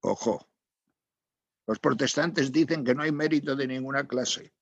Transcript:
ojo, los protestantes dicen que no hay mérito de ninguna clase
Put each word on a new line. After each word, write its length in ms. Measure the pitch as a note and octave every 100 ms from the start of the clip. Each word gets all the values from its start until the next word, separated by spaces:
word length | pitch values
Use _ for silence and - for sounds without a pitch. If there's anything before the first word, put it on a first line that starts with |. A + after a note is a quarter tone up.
ojo, 480 | F#2+ G2 A#2 F2+ _ _ _ _ _ _ _ _ _ _ _ _ -
los 120 | A2
protestantes 720 | D3 B2 C3 - E3 D#3+ C3+
dicen 320 | C#3 D#3+ D#3+
que 120 | B2 B2+
no 80 |
hay 80 | D3+
mérito 440 | D3 D3+ D3+ C#3+ C#3
de 120 | C3+
ninguna 400 | C3 C3 C#3 C#3+
clase 460 | B2 A#2+ - - _